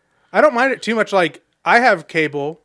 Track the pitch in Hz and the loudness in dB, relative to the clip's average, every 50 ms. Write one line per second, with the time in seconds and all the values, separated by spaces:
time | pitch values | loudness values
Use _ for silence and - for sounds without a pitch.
0 | _ _ _ _ _ _ - 190 254 302 247 233 254 269 254 - - - 226 220 | _ _ _ _ _ _ 0 2 2 2 2 2 -2 -2 -2 -4 -4 -4 -2 -2
1 | 208 - 202 190 175 160 - - _ _ _ _ - 165 190 233 247 254 208 170 | -2 0 0 0 0 0 -4 -8 _ _ _ _ -2 2 2 4 4 2 2 0
2 | 151 - - 165 156 151 139 143 139 147 170 _ | -2 -6 -4 -2 -2 -2 -4 -6 -8 -8 -10 _